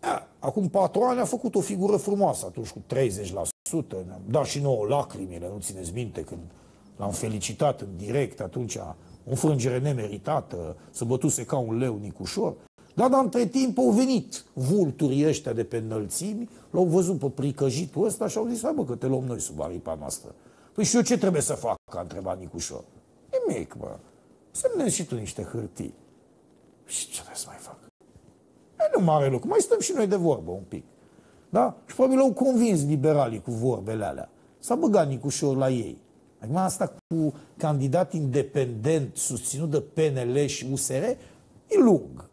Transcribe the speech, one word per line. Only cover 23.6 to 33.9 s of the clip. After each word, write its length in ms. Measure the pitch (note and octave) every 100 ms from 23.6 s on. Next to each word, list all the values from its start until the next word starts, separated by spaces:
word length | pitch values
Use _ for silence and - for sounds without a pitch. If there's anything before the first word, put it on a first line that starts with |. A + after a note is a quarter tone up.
| -
bă, 220 | - - - - _ _ _ _
semnezi 440 | - C5 A4 C4
și 100 | -
tu 100 | F3
niște 280 | B2 G#2 -
hârtii." 520 | G2+ A#2 G#2+ - E2+ - - _ _ _ _ _ _ _
"Și 220 | - - -
ce 60 |
trebuie 220 | - - -
să 80 | -
mai 100 | -
fac?" 200 | - - - _ _ - _ _ _ _ _ -
"E, 200 | D#5 C5+
nu 60 |
mare 260 | F3+ D#3 C#3
lucru, 180 | B2+ -
mai 120 | G#4+
stăm 200 | - A4+
și 120 | -
noi 120 | F4 G#3
de 100 | G3
vorbă 340 | E3+ B2 E2
un 140 | F#2 F#2+
pic." 160 | E2 - _ _ _ _ - _
Da? 280 | F#3+ B3 - -
Și 80 |
probabil 260 | - C4 C4
au 120 | C4+
convins 520 | G3+ C4 B3 A#3 F3+
liberalii 580 | C#3+ D3+ C#3+ D3 C3 A2
cu 80 | F#2
vorbele 540 | A#2 B2 A2+ F#2+